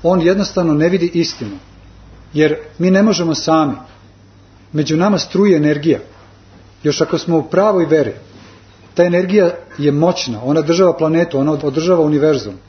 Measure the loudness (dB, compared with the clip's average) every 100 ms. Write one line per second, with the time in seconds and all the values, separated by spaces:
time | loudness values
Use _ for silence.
0 | 2 2 2 0 -2 -2 0 2 2 0
1 | 0 -2 -4 -6 -12 -12 -18 -20 -20 -20
2 | -20 -20 -8 0 0 0 -8 -2 2 2
3 | 2 0 -2 -2 0 0 0 -4 -14 -20
4 | -20 -20 -20 -20 -20 -20 -8 -4 -2 0
5 | 0 0 -2 0 2 2 2 0 0 -2
6 | -4 -20 -20 -20 -20 -20 -20 -6 -4 -2
7 | -2 -2 0 -2 0 0 2 0 2 0
8 | 0 -6 -18 -20 -20 -20 -20 -20 -8 0
9 | 2 2 2 2 2 -2 -14 -2 0 2
10 | 0 0 -6 -6 -2 -2 0 2 2 2
11 | 0 0 0 0 -2 -2 -2 -2 0 2
12 | 2 2 2 0 -4 -14